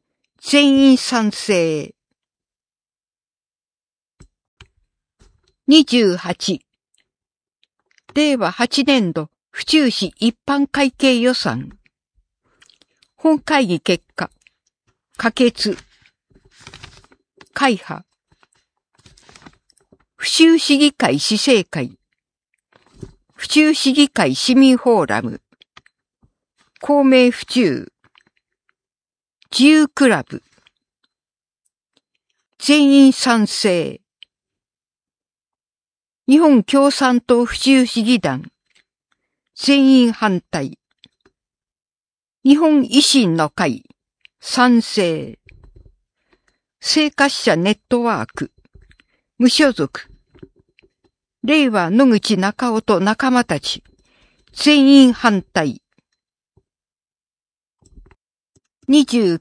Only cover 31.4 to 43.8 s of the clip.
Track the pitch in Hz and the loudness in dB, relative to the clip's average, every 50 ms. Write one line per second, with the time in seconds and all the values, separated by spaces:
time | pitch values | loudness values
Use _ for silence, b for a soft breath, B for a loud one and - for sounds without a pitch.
31.4 | _ _ _ _ _ _ _ _ _ _ _ _ _ _ _ _ _ _ _ _ | _ _ _ _ _ _ _ _ _ _ _ _ _ _ _ _ _ _ _ _
32.4 | _ _ _ - - - 294 302 285 277 277 277 269 269 254 - - 262 233 226 | _ _ _ -8 -2 0 2 2 4 4 6 6 6 6 4 2 -2 -2 0 0
33.4 | 208 - - - - 202 180 170 151 135 127 - _ _ _ _ _ _ _ _ | 0 -2 -4 -4 -2 -2 -2 -2 -4 -6 -10 -14 _ _ _ _ _ _ _ _
34.4 | _ _ _ _ _ _ _ _ _ _ _ _ _ _ _ _ _ _ _ _ | _ _ _ _ _ _ _ _ _ _ _ _ _ _ _ _ _ _ _ _
35.4 | _ _ _ _ _ _ _ _ _ _ _ _ _ _ _ _ _ - 269 311 | _ _ _ _ _ _ _ _ _ _ _ _ _ _ _ _ _ 2 4 4
36.4 | 339 302 277 226 190 - 269 277 277 285 269 - 277 254 247 240 - - 247 233 | 6 6 4 4 2 2 0 2 2 2 0 0 -2 0 0 -2 0 0 0 0
37.4 | 240 220 - - - 262 269 262 254 - - 233 214 226 254 202 - 147 131 131 | 0 -2 -6 -4 0 2 2 2 2 0 -2 -4 -2 0 -2 -2 -2 -4 -6 -8
38.4 | 156 - _ _ _ _ _ _ _ _ _ _ _ _ _ _ _ _ _ _ | -12 -16 _ _ _ _ _ _ _ _ _ _ _ _ _ _ _ _ _ _
39.4 | _ _ _ - - 269 277 277 269 269 269 254 240 233 220 - 226 208 185 175 | _ _ _ -8 -2 0 2 4 4 4 4 4 4 2 0 -2 -4 -4 -4 -4
40.4 | - _ - 156 139 - - _ _ _ _ _ _ _ _ _ _ _ _ _ | -8 _ -10 -10 -10 -10 -12 _ _ _ _ _ _ _ _ _ _ _ _ _
41.4 | _ _ _ _ _ _ _ _ _ _ _ _ _ _ _ _ _ _ _ _ | _ _ _ _ _ _ _ _ _ _ _ _ _ _ _ _ _ _ _ _
42.4 | - 262 285 302 330 311 302 285 254 - - 277 - - - 269 220 170 160 165 | 2 2 4 4 4 2 2 2 0 0 0 0 0 2 2 0 0 0 0 -2
43.4 | 151 147 - - 180 143 113 - | -4 -4 -4 -4 -4 -4 -4 -8